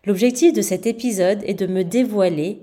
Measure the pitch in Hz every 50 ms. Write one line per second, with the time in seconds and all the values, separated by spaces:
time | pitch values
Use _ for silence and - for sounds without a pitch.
0 | - 196 202 180 220 247 247 254 339 339 - - 190 - 190 185 - 226 226 233
1 | - 247 214 190 180 180 208 208 202 - 196 - 196 175 185 185 185 170 190 247
2 | 262 220 214 208 190 180 170 151 151 180 208 -